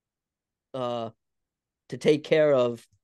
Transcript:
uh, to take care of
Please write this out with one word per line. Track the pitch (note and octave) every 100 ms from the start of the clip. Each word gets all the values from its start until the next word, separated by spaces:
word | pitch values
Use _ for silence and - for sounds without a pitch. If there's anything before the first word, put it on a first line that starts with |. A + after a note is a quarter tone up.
| _ _ _ _ _ _ _
uh, | C3 B2 A#2+ A2+ - _ _ _ _ _ _ -
to | C3
take | - D3
care | - D#3+ D3+
of | C3+ B2 A#2 _ _